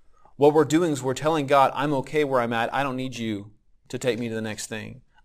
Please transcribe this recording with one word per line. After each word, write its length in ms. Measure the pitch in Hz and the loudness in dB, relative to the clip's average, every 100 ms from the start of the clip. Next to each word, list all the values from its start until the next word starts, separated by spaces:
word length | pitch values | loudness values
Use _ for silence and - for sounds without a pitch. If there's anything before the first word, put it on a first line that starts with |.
| _ _ - - | _ _ -14 4
what 180 | 143 | 6
we're 120 | 151 143 | 6 4
doing 260 | 156 175 | 2 2
is 100 | 131 | -2
we're 120 | 127 | -4
telling 340 | 127 151 160 135 | -2 -2 -2 2
God, 240 | 139 135 | 4 4
"I'm 200 | - 143 | 2 -2
okay 320 | 139 - 156 143 | -2 -2 -2 0
where 160 | 127 | 0
I'm 100 | 117 | 0
at. 220 | 117 117 | 0 -2
I 100 | 131 | -2
don't 140 | 139 127 | -2 -4
need 200 | 131 117 | -8 -6
you 340 | 113 101 101 _ _ _ - | -6 -6 -10 _ _ _ -12
to 100 | 123 | -6
take 200 | 131 110 | -2 -2
me 100 | 117 | -4
to 60 | 110 | -6
the 60 | |
next 260 | 110 104 - | -6 -8 -10
thing. 340 | 110 107 123 _ _ | -10 -10 -16 _ _